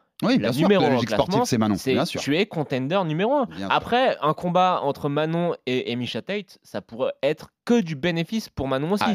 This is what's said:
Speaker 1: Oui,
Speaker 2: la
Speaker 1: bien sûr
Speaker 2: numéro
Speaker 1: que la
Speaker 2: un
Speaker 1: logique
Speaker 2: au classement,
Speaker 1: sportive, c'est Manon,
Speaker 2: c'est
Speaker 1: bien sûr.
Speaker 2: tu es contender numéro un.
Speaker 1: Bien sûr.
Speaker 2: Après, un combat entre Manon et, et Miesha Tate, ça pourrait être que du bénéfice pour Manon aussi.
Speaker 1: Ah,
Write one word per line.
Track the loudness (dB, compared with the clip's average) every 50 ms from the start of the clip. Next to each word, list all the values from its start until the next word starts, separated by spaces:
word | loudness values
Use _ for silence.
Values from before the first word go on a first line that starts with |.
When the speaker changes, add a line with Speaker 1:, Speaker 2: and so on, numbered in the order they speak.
| _ _ _ -4 0
Speaker 1:
Oui, | 0 2
Speaker 2:
la |
Speaker 1:
bien | 2 2 0
sûr | 0 2 4
Speaker 2:
numéro | 4 4 4
Speaker 1:
que | 4
la | 4
Speaker 2:
un | 2
Speaker 1:
logique | 2 0 0
Speaker 2:
au | 2
classement, | 0 2
Speaker 1:
sportive, | 2 2 0 0 2
c'est | 2
Manon, | 2 2 2 0
Speaker 2:
c'est | 0 0 0 0
Speaker 1:
bien | 0 0
sûr. | -2 -4 -4
Speaker 2:
tu | -2 0 0
es | 0 0
contender | -2 -2 -6 -4 -4 -4 -4 -2 -2 -2 -2 0
numéro | 0 -2 0 0 2 2
un. | 0 0
Speaker 1:
Bien | -2 -6 -6 -2
sûr. | 0
Speaker 2:
Après, | 0 0 0 0 2 2 2 2 0 0
un | 0 0 0
combat | 0 -2 0 2 4 4 4 2 2 0
entre | -2 -2 -2 -2 -2
Manon | 0 0 0 0 0 0 0 -2 -2 -4 -4
et, | -2 -2 -2 -2 -2
et | -4
Miesha | -4 -4 -6 -6 -6
Tate, | -6 -6 -6 -6 -8 -10 -18 -20 _
ça | -12 -10 -10
pourrait | -10 -10 -6 -4 -4 -4 -2 _
être | -2 -2 -2 -2 -8 -20 _ _ 0
que | 2 2 2
du | 2 0 -4
bénéfice | -2 -2 0 0 0 -2 -2 -4 -6 -6 -6
pour | -6 -6 -4
Manon | -2 -2 -2 0 0 0
aussi. | 0 2
Speaker 1:
Ah, | 0 0